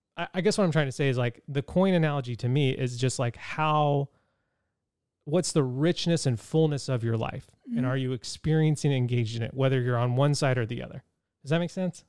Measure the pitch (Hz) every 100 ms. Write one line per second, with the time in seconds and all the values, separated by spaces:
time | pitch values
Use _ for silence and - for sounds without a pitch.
0 | _ - 175 185 190 208 190 156 139 -
1 | 139 127 120 - - 139 - 180 190 180
2 | 156 143 123 117 123 131 135 - 127 120
3 | 131 - 120 - - - 156 151 147 143
4 | 139 _ _ _ _ _ _ _ _ _
5 | _ _ - 165 - 160 131 127 160 175
6 | 170 170 139 117 - 160 156 147 - 127
7 | 113 113 - - - _ - 233 127 135
8 | 131 127 - - 156 156 156 147 151 135
9 | 120 123 110 117 113 131 135 131 123 123
10 | 123 123 143 143 139 123 113 120 127 139
11 | - _ _ _ 135 160 175 - 185 -